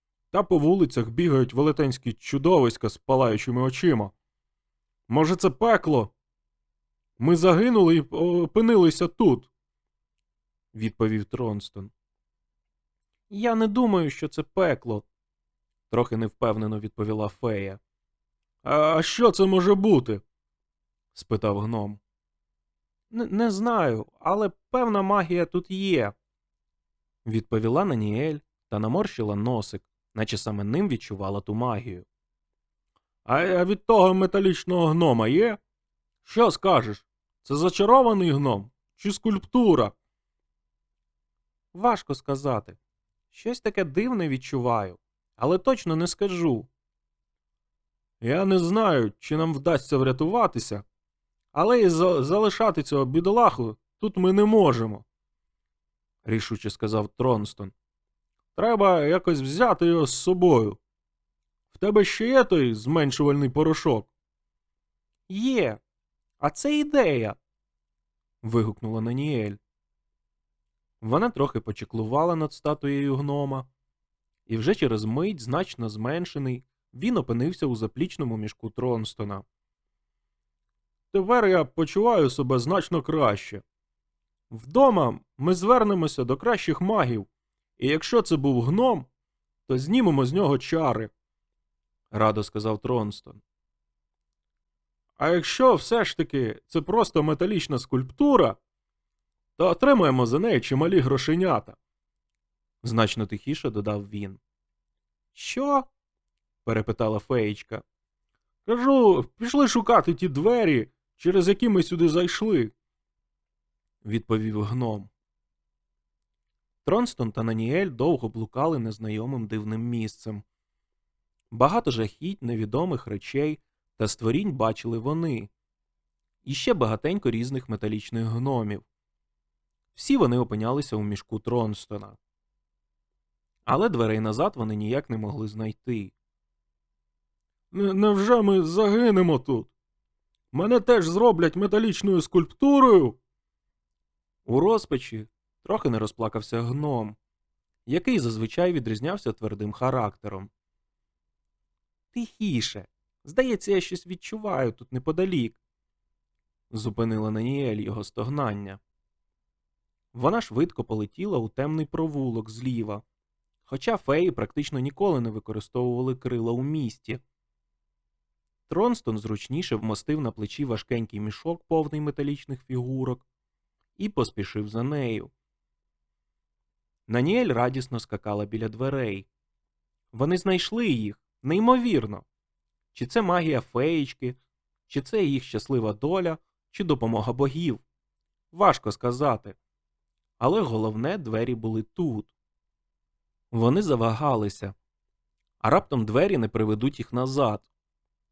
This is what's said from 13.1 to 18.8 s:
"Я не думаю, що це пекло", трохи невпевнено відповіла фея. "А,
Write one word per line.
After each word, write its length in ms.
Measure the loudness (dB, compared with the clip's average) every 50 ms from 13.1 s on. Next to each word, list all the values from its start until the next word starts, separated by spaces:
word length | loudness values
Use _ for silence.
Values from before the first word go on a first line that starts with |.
| _ _ _ _
"Я 240 | -8 -4 -2 0 2
не 140 | 2 2 2
думаю, 420 | 2 2 2 4 4 2 2 0
що 180 | -2 -4 -8 -8
це 140 | -6 -8 -8
пекло", 600 | -6 -2 0 2 2 0 -2 -4 -6 -6 -6 -6 _ _ _ _ _ _ _ _ _ _ _ _ _ _ _ _ _
трохи 260 | 0 0 0 0 0
невпевнено 640 | -4 -4 -4 -4 -2 -2 -2 0 0 -2 -4 -6 -6
відповіла 480 | -8 -10 -8 -6 -6 -4 -4 -4 -4 -6
фея. 500 | -6 _ -4 -4 -4 -4 -6 -8 -12 -14 _ _ _ _ _ _ _ _ _ _ _ _ _ _ _ _ -4
"А, 340 | 0 2 2